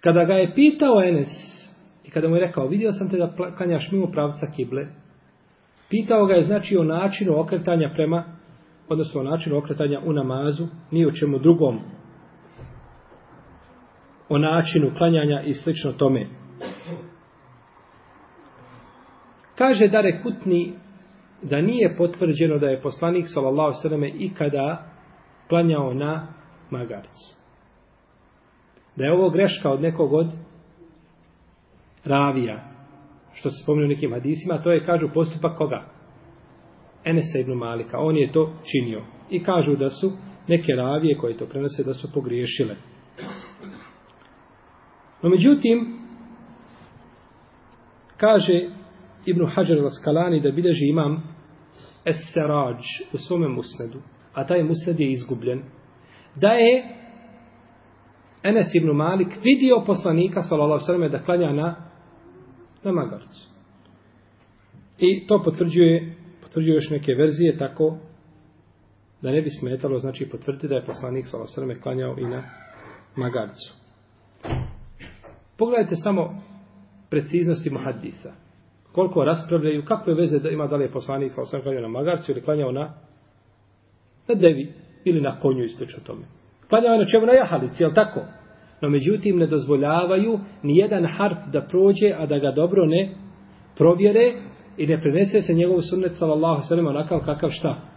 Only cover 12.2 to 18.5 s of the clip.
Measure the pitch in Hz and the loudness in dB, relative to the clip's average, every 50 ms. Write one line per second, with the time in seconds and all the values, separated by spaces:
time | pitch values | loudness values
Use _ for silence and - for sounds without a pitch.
12.2 | - - _ - - - - - - - - - - - - - _ _ - - | -20 -20 _ -20 -20 -20 -20 -20 -20 -20 -20 -20 -20 -20 -20 -20 _ _ -20 -20
13.2 | _ - - - - - - - - _ - - - _ _ _ _ _ - _ | _ -20 -20 -20 -20 -20 -20 -20 -20 _ -20 -20 -20 _ _ _ _ _ -20 _
14.2 | - _ 151 143 151 156 160 170 165 - - 160 143 131 - - 170 170 165 160 | -6 _ 0 0 2 2 2 0 0 2 2 2 0 0 0 2 2 4 4 2
15.2 | 147 147 147 139 - 147 139 - - 165 160 160 - 143 127 - 143 135 135 120 | 2 0 0 -2 -2 -6 -6 -4 -4 -6 -4 -4 -4 -6 -2 0 2 2 2 0
16.2 | 101 98 - - - - - - - - - - - 160 170 175 175 - - - | -2 -6 -12 -20 -20 -20 -18 -14 -14 -14 -14 -14 -14 -14 -14 -14 -14 -18 -20 -20
17.2 | _ _ _ _ _ - - - _ _ _ - _ _ _ - _ _ - - | _ _ _ _ _ -20 -20 -20 _ _ _ -20 _ _ _ -20 _ _ -20 -20
18.2 | - - _ - - 277 | -20 -20 _ -20 -20 -20